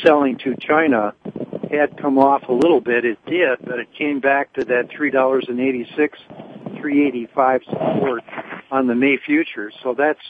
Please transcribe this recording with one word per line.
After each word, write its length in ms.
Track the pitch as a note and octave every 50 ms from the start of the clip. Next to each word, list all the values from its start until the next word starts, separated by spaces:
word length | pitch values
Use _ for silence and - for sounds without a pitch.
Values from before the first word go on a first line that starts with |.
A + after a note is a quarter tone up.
| -
selling 340 | E3+ D3+ D3 C#3+ C3+ A#2+ -
to 180 | - C3+ A#2+ -
China, 540 | - - D3+ D#3 D#3+ D#3 B2+ A2+ G#2 G#2 - _ _ - - - B2 - - - - -
had 260 | D3 D3 D3 C#3 - -
come 200 | - C#3+ C3+ C3+
off 240 | C3+ C#3 C#3 C3+ - -
a 20 |
little 300 | B2+ A#2+ D3 E3+ E3+ B2+
bit. 240 | A2 B2 A#2+ A#2+ A#2+
It 120 | A#2+ G#2+ - _
did, 340 | - D3+ F3 F3 C#3 B2+ - -
but 160 | B2 B2 A#2+
it 80 | A2+ - - -
came 220 | D3+ D3 D3 C#3
back 320 | B2 C#3 C#3 C#3 C#3+ - -
to 100 | - B2+
that 240 | A2 B2 B2 A#2+ B2
three 200 | - - D3+ C#3+
dollars 360 | C3 C3+ B2+ C3 C3+ C3 - -
and 140 | A#2+ B2
eighty-six, 580 | B2+ C3+ B2+ B2 A#2+ - - - D3+ D3+ - - - - - - - - - - - - - -
three 260 | - D3+ C#3+ C#3+ D3 C#3+
eighty-five 540 | B2 A#2+ A#2 - - D3 C3+ C3 C3 B2 -
support 640 | - - - - C3 - - C#3 C#3 B2 A2+ - - - - - - - - - _
on 160 | C3+ C3+ C3 B2
the 80 | A#2+
May 200 | A#2+ C3 C#3 C#3 B2+ -
futures. 480 | - D3 D#3 E3 - - A#2+ G#2 G#2 - - -
So 100 | C3 B2
that's, 260 | B2 C#3+ D3+ D3+ - -